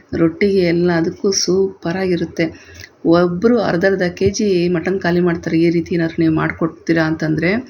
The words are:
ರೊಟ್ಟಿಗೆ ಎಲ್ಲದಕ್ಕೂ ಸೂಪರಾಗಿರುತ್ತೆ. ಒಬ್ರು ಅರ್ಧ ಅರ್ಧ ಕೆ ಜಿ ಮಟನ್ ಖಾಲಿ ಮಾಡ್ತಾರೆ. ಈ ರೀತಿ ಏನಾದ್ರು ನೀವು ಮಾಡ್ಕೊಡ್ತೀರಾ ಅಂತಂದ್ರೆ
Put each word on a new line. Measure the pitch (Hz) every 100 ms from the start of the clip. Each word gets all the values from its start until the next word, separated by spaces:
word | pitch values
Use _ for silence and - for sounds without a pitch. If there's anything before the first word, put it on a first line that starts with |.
| -
ರೊಟ್ಟಿಗೆ | 165 165 - 202 196
ಎಲ್ಲದಕ್ಕೂ | 170 170 175 170 175 180 202
ಸೂಪರಾಗಿರುತ್ತೆ. | 190 - 185 190 - 170 185 185 170 165 - 165 - - - - _
ಒಬ್ರು | 170 170 180 175 226 240
ಅರ್ಧ | 175 165
ಅರ್ಧ | 190 190
ಕೆ | 175 175 196
ಜಿ | 202 208 180 175
ಮಟನ್ | 170 180 190
ಖಾಲಿ | 175 175
ಮಾಡ್ತಾರೆ. | 175 170 175 165
ಈ | 170
ರೀತಿ | 170 165
ಏನಾದ್ರು | 170 165 165
ನೀವು | 160
ಮಾಡ್ಕೊಡ್ತೀರಾ | 156 156 - 160 - - 165
ಅಂತಂದ್ರೆ | 160 160 156 156 165 226 -